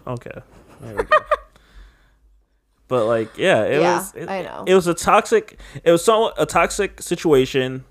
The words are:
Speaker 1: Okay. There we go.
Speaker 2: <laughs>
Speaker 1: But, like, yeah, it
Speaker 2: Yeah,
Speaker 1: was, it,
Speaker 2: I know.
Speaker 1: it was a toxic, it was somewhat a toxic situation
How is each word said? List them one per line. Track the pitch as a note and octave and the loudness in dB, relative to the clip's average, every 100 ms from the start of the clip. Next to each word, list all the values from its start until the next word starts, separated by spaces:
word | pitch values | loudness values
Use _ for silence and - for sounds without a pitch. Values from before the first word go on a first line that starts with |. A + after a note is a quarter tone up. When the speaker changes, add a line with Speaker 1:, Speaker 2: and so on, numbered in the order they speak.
| - | -12
Speaker 1:
Okay. | A#2+ - - - - - - | -12 -12 -18 -20 -20 -20 -20
There | A#2 G#2 | -12 -6
we | |
go. | - D5+ | 0 0
Speaker 2:
<laughs> | D#5 D#5 - _ _ - - _ _ _ _ _ _ _ _ _ - | 0 -6 -6 _ _ -20 -20 _ _ _ _ _ _ _ _ _ -4
Speaker 1:
But, | B2 G#2+ | -2 0
like, | A#2 A2 - | 0 -2 -2
yeah, | F3+ C3+ | 0 2
it | G2 C#3 | 2 2
Speaker 2:
Yeah, | F3 F3 | 2 0
Speaker 1:
was, | F#3+ | -4
it, | - F3 | -12 -10
Speaker 2:
I | F#3+ | -10
know. | - - E3+ | -10 -6 2
Speaker 1:
it | |
was | F#3+ E3+ | 2 2
a | |
toxic, | E3 G3+ G3 G#3+ A3 - - - D3 | -2 2 2 2 -2 -2 -14 -20 -4
it | E3 | 2
was | E3+ | 2
somewhat | G3 A3 A3+ - | 4 2 0 -2
a | |
toxic | D3+ F3 F3+ - G3 - | -2 0 0 -2 -6 -8
situation | - F3 E3+ C#3 C3 C3+ C3 C3 C3 | -8 -4 2 4 4 0 -4 -6 -12